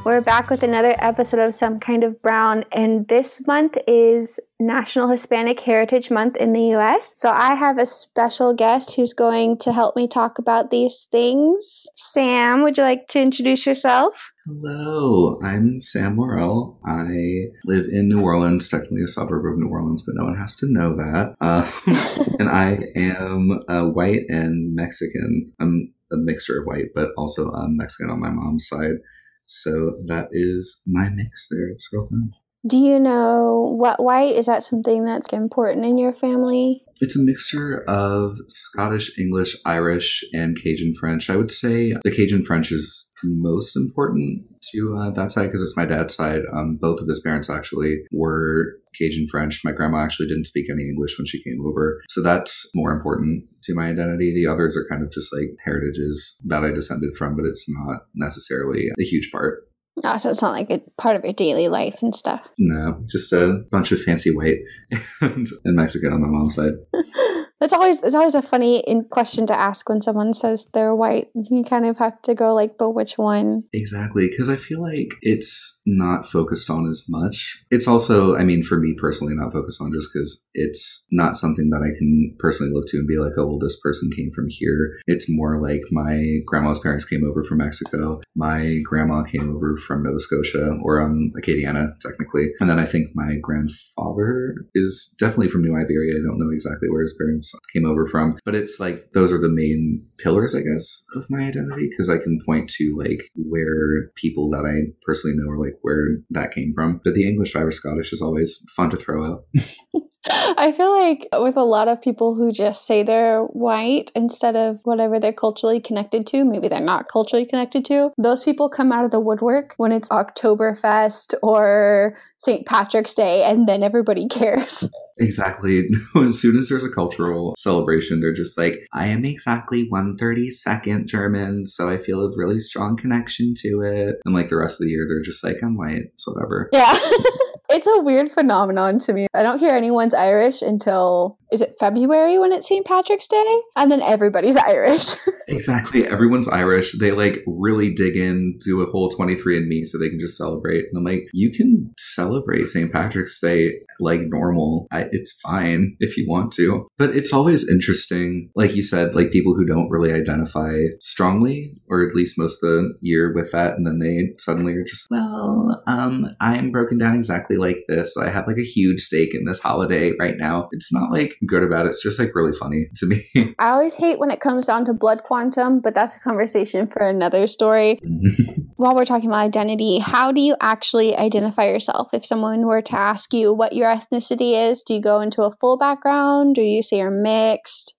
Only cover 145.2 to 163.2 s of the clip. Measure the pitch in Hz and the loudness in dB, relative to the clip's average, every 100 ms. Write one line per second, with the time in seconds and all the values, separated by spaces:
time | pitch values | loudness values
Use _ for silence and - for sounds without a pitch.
145.2 | - - - 139 - 123 110 127 - 101 | -2 -4 -6 -4 0 -2 2 2 2 4
146.2 | 117 123 117 90 90 92 92 107 104 98 | 4 4 2 2 4 2 2 0 0 4
147.2 | 104 - - 85 101 107 104 82 92 92 | 2 0 -6 -2 0 2 0 2 0 2
148.2 | 92 92 92 87 - 92 90 95 92 - | 0 0 -2 -4 -2 -2 0 0 -2 0
149.2 | 90 90 90 85 82 80 80 - 80 82 | -2 0 0 0 0 -2 -4 -4 -4 -4
150.2 | 82 - 80 80 87 85 - 90 87 95 | -8 -8 -8 -6 -2 -2 -2 -4 -2 -4
151.2 | - 92 113 - 233 220 - - - - | -4 0 0 2 4 4 2 -6 -6 -2
152.2 | 90 131 - - - 87 82 78 98 95 | -2 -2 -2 -2 0 -2 -2 -2 -2 -2
153.2 | 90 - 85 85 85 - - - 85 82 | -6 -2 0 2 2 -2 -14 -6 0 0
154.2 | 82 80 87 85 78 80 - 85 - 95 | -2 -2 0 0 0 -2 -4 -6 -4 -6
155.2 | - - - 92 85 85 98 - - - | -6 -12 -4 -2 0 2 0 0 -4 -2
156.2 | - 87 113 - 87 101 - _ 139 139 | -2 0 -2 2 2 2 -4 _ 2 2
157.2 | 139 139 156 165 - 92 - 92 - 90 | 2 4 4 4 4 2 4 0 0 -2
158.2 | 87 90 87 - 104 101 98 90 85 - | -2 -4 -6 0 2 2 0 0 2 2
159.2 | 87 92 92 87 85 80 82 82 82 80 | 2 4 4 2 2 2 0 2 2 2
160.2 | 80 78 80 78 78 78 82 - - - | 0 -2 -2 -4 -2 0 -2 -2 -10 0
161.2 | 92 98 123 143 147 - _ 92 87 90 | 0 4 2 0 -8 -18 _ 0 0 0
162.2 | 87 - 85 - 85 82 98 - 85 82 | -2 -2 -4 -2 2 2 0 -4 0 2